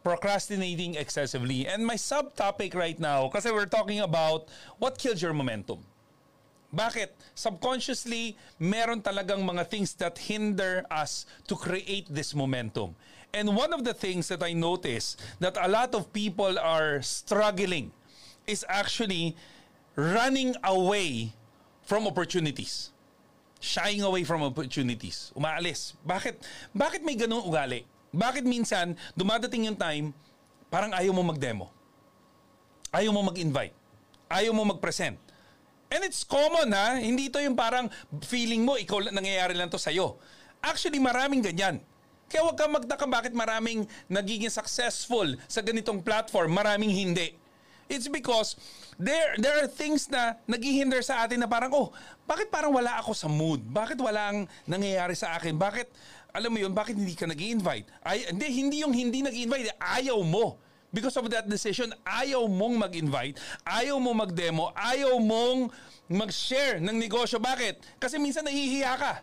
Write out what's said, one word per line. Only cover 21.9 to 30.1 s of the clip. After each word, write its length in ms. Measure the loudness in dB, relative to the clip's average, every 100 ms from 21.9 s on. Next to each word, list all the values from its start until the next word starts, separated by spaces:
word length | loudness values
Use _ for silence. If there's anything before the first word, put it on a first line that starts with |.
| 0 2
opportunities. 880 | 0 0 0 0 -2 -6 -8 -10 _ _ _ _ _ _ _
Shying 480 | -4 0 2 2 2
away 160 | 2
from 200 | 2 0
opportunities. 880 | 0 -2 -4 0 0 -2 -6 -10 -12
Umaalis. 640 | -4 -2 -2 -4 -4 -10 -12 -4
Bakit? 400 | -2 -2 -8 -14 -16 -10
Bakit 320 | 0 0 0
may 160 | -4 -2
ganung 240 | 0 0
ugali? 400 | 0 0 0 -4 -8 _ _
Bakit 360 | 0 0 2
minsan 520 | 0 0 0 0 0 -4 -8
dumadating 560 | -2 0 0 0 0 -2
yung 80 | 0
time, 380 | -2 0 -4